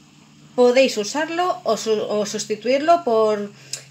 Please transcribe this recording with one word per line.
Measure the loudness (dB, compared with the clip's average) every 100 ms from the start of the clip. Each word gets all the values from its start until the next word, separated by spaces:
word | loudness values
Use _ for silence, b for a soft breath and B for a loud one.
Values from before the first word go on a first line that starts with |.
| _ _ _ _ -8
Podéis | 2 4 6 4 0
usarlo | -6 -6 -4 -2 -2 -2
o | -4 -4
su-, | -2 -2 -2
o | -4
sustituirlo | -4 -6 -6 -6 -2 0 2 2
por | 2 2 2 0 -6 B B B B